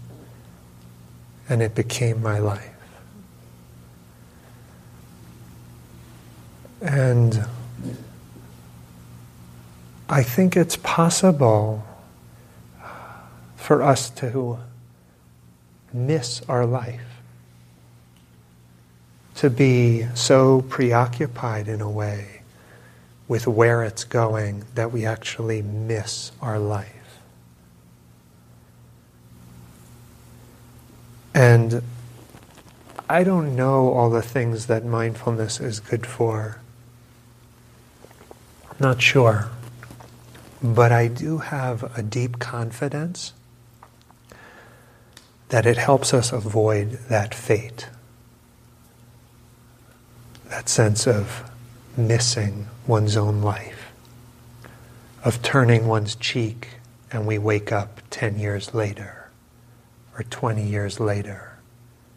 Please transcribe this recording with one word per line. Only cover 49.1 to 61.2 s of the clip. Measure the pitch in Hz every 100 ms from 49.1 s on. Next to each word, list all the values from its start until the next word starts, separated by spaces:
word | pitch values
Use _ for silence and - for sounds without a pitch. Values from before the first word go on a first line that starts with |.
| - _ _ - - - _ - - _ - - - -
that | - -
sense | - 107 104 131
of | 104 104 - - - - - - 123
missing | 113 117 - 117 101 101 - - -
one's | 110 107 107
own | 104 104
life, | 104 101 - - - - - - - - - - - - - - - -
of | 123 -
turning | - 139 120 117 113
one's | 110 107 -
cheek | - 127 110 - - - - - -
and | 113 107
we | 104
wake | 107 104 104
up | 107 98 - -
ten | - 110 104
years | 104 101 -
later, | 113 104 98 101 - - _ _ _ - - _ _ - -
or |
twenty | - - 123 107
years | 104 104 101 -
later, | 110 101